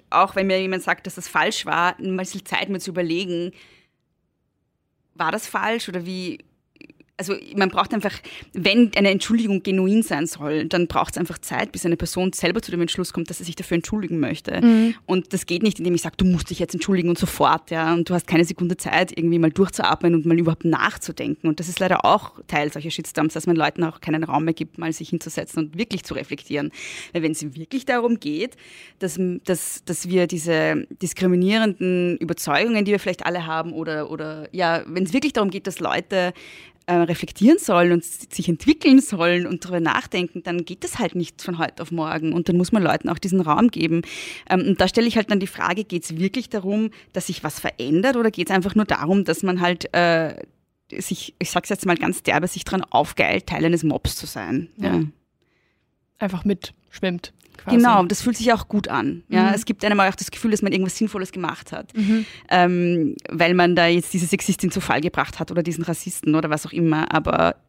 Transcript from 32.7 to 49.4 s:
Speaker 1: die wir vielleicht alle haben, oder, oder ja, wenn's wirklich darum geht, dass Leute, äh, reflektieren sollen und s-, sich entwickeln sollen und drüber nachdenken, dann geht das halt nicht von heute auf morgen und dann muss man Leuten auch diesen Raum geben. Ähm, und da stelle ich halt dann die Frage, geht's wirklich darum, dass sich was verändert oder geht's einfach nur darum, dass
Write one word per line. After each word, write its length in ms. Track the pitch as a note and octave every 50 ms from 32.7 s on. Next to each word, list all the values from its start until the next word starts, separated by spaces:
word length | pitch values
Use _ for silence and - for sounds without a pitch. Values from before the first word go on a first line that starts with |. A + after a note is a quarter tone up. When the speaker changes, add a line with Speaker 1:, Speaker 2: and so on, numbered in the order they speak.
| A3+ G#3 G3+
Speaker 1:
die 80 | G3+
wir 80 | G3+ F#3+
vielleicht 280 | - F#3+ F3 - -
alle 180 | E3 F3 F3 D#3+
haben, 280 | D#3+ D#3+ D#3+ D#3+ E3+ D#3
oder, 360 | D#3+ D#3+ D#3+ D#3 D3+ D3+ -
oder 380 | D#3 D#3 D#3 D#3 D#3 D#3 D3+ - -
ja, 300 | F#3 F3 E3 E3 D3+ -
wenn's 260 | - D#3+ F#3 F#3+ D#3+ G#3
wirklich 200 | C4+ D4+ C#4 -
darum 180 | A3 G3+ F#3+
geht, 160 | F3+ G3 -
dass 120 | G3 - -
Leute, 540 | D#3+ E2 - E3+ - - F#3+ F#3 F3+ F3+ - - - - - - - - _ _ _
äh, 60 | - F3+
reflektieren 640 | E3+ E3+ E3+ E3 - D#3+ - - - G3+ C4+ E4+ G4+
sollen 320 | - - F#3 F3 F3 F3
und 80 | F3 E3+
s-, 280 | - - - - - -
sich 180 | - - - F3
entwickeln 500 | E3 - - C4 D#4+ - - C#4+ C4 C4+
sollen 460 | - - G#3 E3 E3+ F3 F3 F3+ F3+
und 180 | - F3+ E3 -
drüber 160 | F3+ F3+ E3+
nachdenken, 600 | E3 D3+ G2+ B3+ - - A3 F3+ F3 - - F3+
dann 240 | - F3+ E3+ F3 E3
geht 180 | - F#3 - -
das 140 | F4 -
halt 160 | - G#3 E3 -
nicht 260 | F3+ D#3+ - - - -
von 160 | F#3 F3 E3
heute 240 | D#3+ - - - E3
auf 80 | -
morgen 420 | E3+ D#3+ D#3 D#3 D#3+ D#3+ D#3+ D#3 D#3
und 160 | F3 - F#3+
dann 80 | F3
muss 140 | F3 F3+ -
man 100 | A#3 G#3
Leuten 260 | E3+ D3 C#3+ - -
auch 120 | - - -
diesen 200 | - F3 F#3+ F#3+
Raum 280 | D#3+ D#3 D3 - A#3+ A#3
geben. 320 | - - D#3+ D#3 E3 E3+ - - - - - - - - - -
Ähm, 120 | F#3 F#3
und 200 | - G3 F#3 -
da 60 | F#3
stelle 200 | F#3 - A3 A#3
ich 80 | A#3 -
halt 140 | A3+ G3+ -
dann 100 | G#3 F#3+
die 60 | G3
Frage, 380 | - - - F3 F3 F#3 G#3+ G3+
geht's 340 | - F3+ E3 - - D#3+
wirklich 320 | D#3+ F#3+ G3 G3 C4 - -
darum, 400 | - G3+ F3+ G3 G#3 G#3+ A3 G#3+ - - - _ -
dass 140 | F#3+ -
sich 160 | - E3 - -
was 160 | D3+ - -
verändert 560 | - - - - B2 C3+ D#3 F3+ A3 C4+ B3+
oder 160 | A#3+ A3+ A3
geht's 200 | - F3+ E3 -
einfach 220 | F#3+ F#3+ E3+ G3 -
nur 120 | G#3+ G#3
darum, 400 | - D3 - C#3+ E3 F#3+ G3+ F3+
dass 180 | E3 D#3+ E3